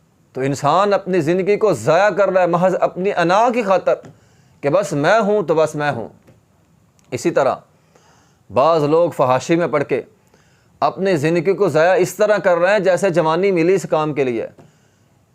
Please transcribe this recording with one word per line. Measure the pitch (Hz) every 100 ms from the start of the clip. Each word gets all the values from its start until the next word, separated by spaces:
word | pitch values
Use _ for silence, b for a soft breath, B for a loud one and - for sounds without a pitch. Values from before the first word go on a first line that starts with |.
| _ _ _
तो | 131
इंसान | 135 139 143 170 208
अपनी | 196 - 185
ज़िंदगी | 143 180 180 208
को | 214
ज़ाया | 139 117 165 208
कर | 185 190
रहा | 185
है | 180
महज | 170 185 180
अपनी | 175 175 190
अना | - 170 196 240
की | 240
खातर | 196 185 - - - b b b b b
कि | 143
बस | 170 208
मैं | 147 151 220
हूँ | 202 208
तो | 160
बस | 156 156 151
मैं | 147
हूँ। | 139 101 - _ - _ _ _ _ _ _ -
इसी | 127 170
तरह | 160 135 104 - _ b b b b b b -
बाज़ | 101 147 165 147
लोग | 160 170
फहाशी | 135 131 127 - 170
में | 165
पड़ | 147
के | 139 139 - _ b b b b b -
अपनी | 147 151 196 170
ज़िंदगी | 156 170 165
को | 180 196
ज़ाया | 147 170 180
इस | 180 -
तरह | 208 208
कर | 185 170
रहे | 180
हैं | 208
जैसे | 185 175 196
जवानी | 165 160 165 196
मिली | 180 165
इस | 190 160
काम | 165 156
के | 147
लिए | 131 117 104 - b b b b b _ _